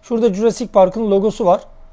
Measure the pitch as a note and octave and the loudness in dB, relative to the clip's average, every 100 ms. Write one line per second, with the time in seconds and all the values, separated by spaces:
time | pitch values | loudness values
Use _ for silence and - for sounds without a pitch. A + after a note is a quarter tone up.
0 | - A#3 A#3 F#3 A3+ - A#3+ G#3 F#3 G3+ | -6 -2 -2 0 -2 -2 -2 2 2 0
1 | A3 G3 G#3 - F#3+ G3+ - - - | -2 0 0 -2 0 0 -2 -20 -20